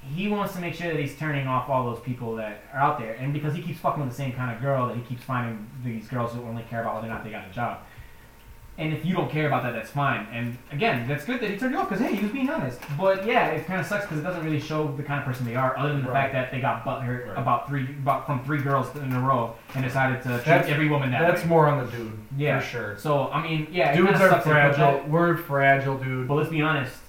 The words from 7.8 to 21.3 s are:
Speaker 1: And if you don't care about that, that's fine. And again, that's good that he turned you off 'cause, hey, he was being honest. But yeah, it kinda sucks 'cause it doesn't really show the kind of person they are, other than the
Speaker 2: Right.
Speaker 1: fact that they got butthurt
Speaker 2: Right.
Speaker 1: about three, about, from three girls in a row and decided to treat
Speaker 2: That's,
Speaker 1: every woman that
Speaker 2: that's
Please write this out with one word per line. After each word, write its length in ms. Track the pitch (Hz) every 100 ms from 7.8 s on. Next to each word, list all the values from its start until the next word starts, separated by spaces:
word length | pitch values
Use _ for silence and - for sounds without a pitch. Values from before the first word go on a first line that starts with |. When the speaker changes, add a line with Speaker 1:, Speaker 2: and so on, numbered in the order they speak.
| - - - - - - - - - -
Speaker 1:
And 160 | 156
if 120 | 147 175
you 80 |
don't 160 | 170 131
care 180 | 156 147
about 160 | 127
that, 100 | 127
that's 180 | 113 -
fine. 340 | 143 139 104 107
And 260 | 120 120 120 -
again, 340 | 147 220 131 117
that's 180 | 143 -
good 140 | 247
that 80 | 208
he 60 | 202
turned 160 | 254
you 60 | 311
off 100 | 359
'cause, 100 | 185
hey, 160 | 285 196
he 80 |
was 80 | 208
being 180 | 269 262
honest. 300 | 311 131 - - 143
But 280 | 190 190 208
yeah, 200 | 247 -
it 200 | 151 -
kinda 160 | 185
sucks 220 | 147 202 -
'cause 120 | 151
it 60 |
doesn't 200 | 175 175
really 180 | 156 151
show 260 | - 156 151 135
the 80 |
kind 160 | 139 143
of 60 | 131
person 200 | 123 117
they 100 | 123
are, 220 | 131 131
other 120 | 143
than 140 | 143
the 60 | 127
Speaker 2:
Right. 220 | 135 135
Speaker 1:
fact 20 |
that 180 | 131 123
they 100 | 127
got 220 | 131 - -
butthurt 420 | 123 123 123 -
Speaker 2:
Right. 100 | -
Speaker 1:
about 300 | 123 120 -
three, 160 | 139
about, 420 | 127 147 135 135 -
from 140 | 131
three 160 | 135 151
girls 360 | 135 135 - 147
in 160 | 131
a 80 | 127
row 340 | 131 123 117 - - 131
and 80 |
decided 380 | 127 131 127 123
to 60 | 127
treat 160 | 120 151
Speaker 2:
That's, 240 | 175 -
Speaker 1:
every 180 | 147 151
woman 240 | 147 131
that 100 | 127
Speaker 2:
that's 220 | 170